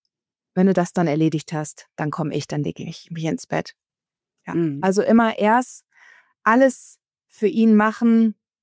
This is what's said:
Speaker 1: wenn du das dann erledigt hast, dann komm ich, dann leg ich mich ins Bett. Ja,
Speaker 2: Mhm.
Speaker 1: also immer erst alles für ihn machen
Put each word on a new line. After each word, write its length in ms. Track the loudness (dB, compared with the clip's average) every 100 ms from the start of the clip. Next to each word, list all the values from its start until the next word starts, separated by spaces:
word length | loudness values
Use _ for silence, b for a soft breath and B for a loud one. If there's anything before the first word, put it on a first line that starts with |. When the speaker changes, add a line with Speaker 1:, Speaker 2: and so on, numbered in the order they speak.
| _ _ _ _ _
Speaker 1:
wenn 120 | 0 2
du 40 |
das 180 | 2 0
dann 140 | -2 -2
erledigt 440 | 2 0 0 -6
hast, 360 | -8 -10 -14 -20 -8
dann 140 | -8
komm 200 | -6 -6
ich, 160 | -6 -6
dann 140 | -6
leg 180 | -6 -8
ich 300 | -14 -16 -16
mich 140 | -10
ins 220 | -8 -8 -6
Bett. 280 | -8 -8 -16 _ _ _ _ _ _ -10
Ja, 80 |
Speaker 2:
Mhm. 260 | -4 -4 -2
Speaker 1:
also 220 | 0 0
immer 360 | 2 4 2 0
erst 460 | 0 2 0 -10 -20 b b b b b
alles 540 | 0 4 4 2 -10 -20 _ _ _
für 200 | -4 -2
ihn 280 | 2 4 4
machen 600 | 4 2 2 4 2 -2 _ _